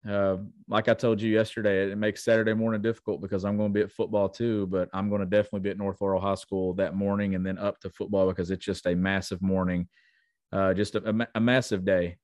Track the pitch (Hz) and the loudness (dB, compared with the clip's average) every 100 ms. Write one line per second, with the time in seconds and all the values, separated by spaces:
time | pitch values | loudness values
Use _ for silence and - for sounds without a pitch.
0 | 107 101 98 95 101 - - 107 110 110 | -2 0 2 0 -6 -16 -2 0 2 2
1 | 123 107 110 107 107 - 104 95 98 101 | 2 0 2 2 2 0 2 2 0 0
2 | 107 104 - 113 110 110 113 107 110 113 | -2 -2 2 2 2 0 0 0 -2 -2
3 | - 80 92 98 98 104 107 101 101 - | -6 -6 -4 -4 -2 0 0 0 0 -2
4 | 95 104 95 - 117 107 95 92 90 95 | -2 0 0 0 -2 0 0 -2 -2 -2
5 | 101 101 95 104 104 101 98 95 98 95 | -2 -2 2 2 2 -2 -4 -2 -4 -2
6 | 98 92 98 95 - 98 92 90 92 95 | 0 2 0 -2 -4 -2 -2 0 -2 0
7 | 98 101 101 92 92 92 101 - 95 - | 0 0 0 -2 -2 -2 -4 -4 -12 -8
8 | - 98 95 92 87 92 - 92 90 90 | -2 2 2 0 -4 -4 -4 -2 0 2
9 | 92 98 - 90 95 95 90 90 90 _ | 2 0 -2 -4 0 0 0 -2 -4 _
10 | _ _ _ _ _ 98 95 92 104 107 | _ _ _ _ _ 0 2 2 0 -2
11 | 104 110 117 113 117 127 - 98 95 92 | -2 -2 -2 0 4 2 2 -2 2 0
12 | 87 90 | 0 -8